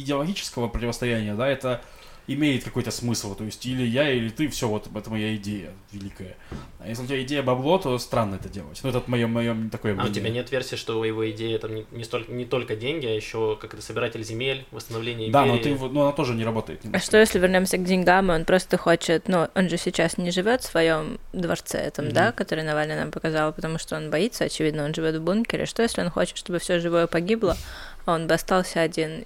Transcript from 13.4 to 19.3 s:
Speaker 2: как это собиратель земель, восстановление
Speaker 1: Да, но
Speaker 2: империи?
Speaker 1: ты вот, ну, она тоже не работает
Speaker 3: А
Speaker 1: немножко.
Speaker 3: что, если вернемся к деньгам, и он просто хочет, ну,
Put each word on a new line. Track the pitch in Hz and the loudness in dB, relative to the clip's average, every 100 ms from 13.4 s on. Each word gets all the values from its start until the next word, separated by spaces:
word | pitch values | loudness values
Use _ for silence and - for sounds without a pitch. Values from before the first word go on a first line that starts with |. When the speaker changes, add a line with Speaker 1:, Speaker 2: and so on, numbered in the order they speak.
| 110 107 | 0 0
Speaker 2:
как | 110 | -6
это | 104 | -12
собиратель | - 117 120 117 | -6 -2 -2 -4
земель, | 107 113 131 135 - | -6 -4 -2 -4 -6
восстановление | 120 - 113 117 117 110 | -14 -8 -6 -4 -4 2
Speaker 1:
Да, | 139 135 | 4 6
но | 120 | 4
Speaker 2:
империи? | 147 | 2
Speaker 1:
ты | 139 | 0
вот, | 131 | 0
ну, | 143 | 2
она | 143 | 2
тоже | 143 131 | 2 0
не | 117 | 0
работает | 113 110 - 82 | 0 -2 -4 -8
Speaker 3:
А | 110 | -4
Speaker 1:
немножко. | 190 - | -2 6
Speaker 3:
что, | 214 | 8
если | 220 180 | 8 6
вернемся | 185 185 190 185 | 4 4 4 2
к | |
деньгам, | 180 185 180 185 190 | 2 4 6 6 6
и | |
он | 160 | 4
просто | 165 185 - 185 | 4 4 4 2
хочет, | 170 170 - 160 | 4 4 4 2
ну, | - | 4